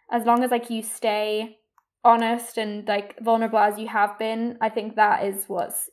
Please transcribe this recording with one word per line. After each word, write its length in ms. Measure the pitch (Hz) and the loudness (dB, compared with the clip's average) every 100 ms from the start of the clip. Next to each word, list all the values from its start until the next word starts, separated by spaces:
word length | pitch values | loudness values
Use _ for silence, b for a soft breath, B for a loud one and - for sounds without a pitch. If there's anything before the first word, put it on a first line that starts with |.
| B | B
as 140 | 240 220 | -2 2
long 180 | 240 | 2
as, 60 | 254 | 2
like, 220 | 240 233 | 0 -2
you 100 | 226 | -8
stay 760 | 220 - 226 208 214 214 220 - _ _ _ _ | -8 -4 -2 0 -2 -4 -6 -12 _ _ _ _
honest 540 | 240 226 226 240 240 - | 4 6 4 -2 -4 -6
and, 300 | 214 208 208 | -6 -4 -2
like, 320 | 208 202 - | -2 -4 -4
vulnerable 400 | 226 226 226 220 | 0 2 2 4
as 180 | 208 208 | 2 2
you 100 | 220 | -4
have 300 | 214 208 208 | 0 0 0
been, 400 | 220 226 233 - | -4 -2 -4 -2
I 80 | 220 | -2
think 260 | 220 214 214 | -2 -2 2
that 300 | 208 202 202 | 4 2 0
is 200 | 196 - | -4 -6
what's, 420 | 180 - - - | -4 -4 -6 -10